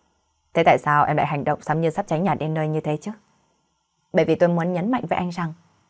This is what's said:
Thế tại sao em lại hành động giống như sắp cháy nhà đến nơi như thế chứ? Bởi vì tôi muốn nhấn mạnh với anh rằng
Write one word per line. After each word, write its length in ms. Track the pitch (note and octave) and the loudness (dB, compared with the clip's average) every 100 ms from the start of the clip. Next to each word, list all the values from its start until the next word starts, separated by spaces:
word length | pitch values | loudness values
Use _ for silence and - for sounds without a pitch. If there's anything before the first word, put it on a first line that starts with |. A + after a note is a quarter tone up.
| _ _ _ _ _ | _ _ _ _ _
Thế 80 | E3 | 2
tại 140 | E3 C3+ | 4 4
sao 260 | D3 D3 | 4 2
em 120 | - D3+ | 2 2
lại 100 | C#3+ | 0
hành 180 | D3 | -2
động 140 | D3+ D3+ | -2 -4
giống 180 | - D#3 | -2 -2
như 100 | E3 | 0
sắp 160 | D3+ G3+ | -2 -4
cháy 140 | D#3 | -2
nhà 140 | F3+ | 0
đến 200 | D3+ D#3 | -2 -2
nơi 140 | D#3 D#3 | -2 -2
như 120 | D#3 | -2
thế 160 | D3+ D3+ | -4 -6
chứ? 140 | G3+ A3 _ _ _ _ _ _ _ _ _ | -8 -14 _ _ _ _ _ _ _ _ _
Bởi 120 | D#3 | 0
vì 100 | D#3+ | 2
tôi 140 | D#3 F3 | 4 2
muốn 240 | F3 E3+ | 2 0
nhấn 180 | F3+ G3+ | -2 -2
mạnh 140 | B3 F3 | -4 -2
với 100 | F#3 | -4
anh 120 | F3+ | -4
rằng 220 | F3 E3 E3 _ _ _ | -4 -8 -8 _ _ _